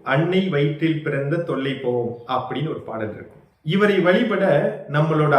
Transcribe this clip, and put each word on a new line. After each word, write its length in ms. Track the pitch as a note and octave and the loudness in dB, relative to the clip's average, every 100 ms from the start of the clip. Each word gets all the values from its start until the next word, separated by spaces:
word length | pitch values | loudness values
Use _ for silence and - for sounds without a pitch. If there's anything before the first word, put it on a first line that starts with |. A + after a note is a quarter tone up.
அன்னை 460 | B2+ C#3 F3 F#3+ F#3+ | -2 0 2 2 2
வயிற்றில் 540 | C#3+ D3 - D#3+ D3 | 0 0 0 0 0
பிறந்த 340 | D#3 C#3 C#3 E3+ | -2 -4 -2 -2
தொல்லை 380 | - C3 C3+ | -2 -4 -4
போம்" 440 | B2+ B2 B2 A2+ - - | -4 -2 -2 -4 -8 -4
அப்படின்னு 400 | B2+ B2+ - D#3 | -4 -4 -4 -4
ஒரு 120 | - | -6
பாடல் 340 | - A2 G#2 | -8 -6 -6
இருக்கும். 320 | - - - _ _ | -8 -16 -20 _ _
இவரை 380 | D3+ F#3+ G3+ F#3+ | -2 2 4 4
வழிபட 440 | E3+ F#3 A3 F#3+ F#3+ D3 - - - | 4 4 2 2 2 2 0 -4 -4
நம்மளோட 460 | D3 D#3+ D#3 D3 | 0 2 2 4